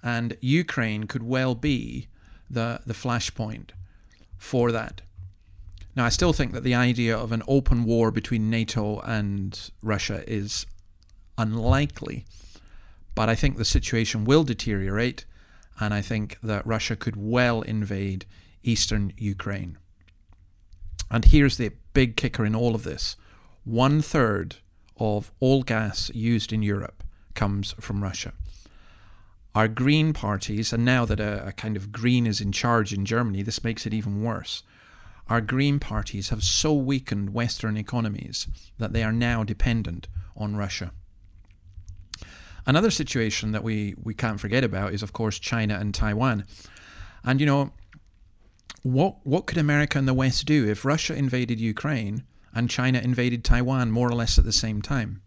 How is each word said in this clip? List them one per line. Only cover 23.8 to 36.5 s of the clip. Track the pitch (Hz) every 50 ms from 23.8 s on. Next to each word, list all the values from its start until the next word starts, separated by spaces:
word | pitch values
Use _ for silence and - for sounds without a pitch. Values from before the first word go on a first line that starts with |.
| 127 135 147 156 151
third | - - 156 127 110 104 92 87 - - - - _ _ - - - - -
of | 113 107 104 104 101 - - -
all | - 131 135 135 127
gas | - 117 113 110 104 - - - - -
used | 117 110 117 120 110 101 - 110
in | 110 107
Europe | 104 101 101 - - - - - - - - - - -
comes | - 110 104 101 98 95 - - -
from | - - 101 98 101
Russia. | 95 95 - - - - - - - - - - - - - - - - - - - - - - - - - - - _
Our | 110 110 110
Green | 110 120 127 135 147 156 156 160 151
parties, | - - 101 104 95 - - 104 104 110 -
and | - 113 117
now | 123 127 127 120
that | 113 113 104
a, | 107 104 104 101 -
a | 95 98
kind | - - 113 107 104
of | 95 104 104
Green | 110 110 123 123 123 120
is | 113 104 - 107
in | 101 98
charge | - - 123 117 117 107 98 104
in | 98 98
Germany, | 98 113 117 123 113 98 98 98
this | 110 110 - -
makes | 117 113 107 -
it | 113 107
even | 110 101 98 101 101 107
worse. | 117 110 95 - - - - - _ _ - - - - - - - - - - -
Our | 113 117
Green | 110 107 123 131 139 143 143 143
parties | - - 107 110 104 - - 101 98 -
have | - 107 -
so | -